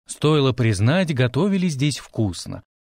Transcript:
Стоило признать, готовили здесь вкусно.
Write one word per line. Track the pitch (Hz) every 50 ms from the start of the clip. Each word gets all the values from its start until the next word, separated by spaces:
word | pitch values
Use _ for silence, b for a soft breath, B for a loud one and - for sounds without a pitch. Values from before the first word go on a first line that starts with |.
| _
Стоило | - - - - 151 156 151 135 131 120
признать, | - 117 113 107 90 104 120 156 190 190 156 156
готовили | 120 127 123 - 135 180 208 196 190 180
здесь | 180 151 127 143 151 -
вкусно. | - - - - - 110 98 85 - - 101 92 90 - _ _ _ _ _